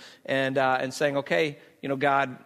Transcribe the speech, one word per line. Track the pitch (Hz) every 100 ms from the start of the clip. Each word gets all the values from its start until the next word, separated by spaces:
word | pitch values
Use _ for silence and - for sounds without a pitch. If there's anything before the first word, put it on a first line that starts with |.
| - -
and, | - 135 135 135
uh, | 131 131
and | 135
saying, | 131 147 139
"Okay, | 139 170 160 143 - _
you | -
know, | 139
God," | 143 139 135 127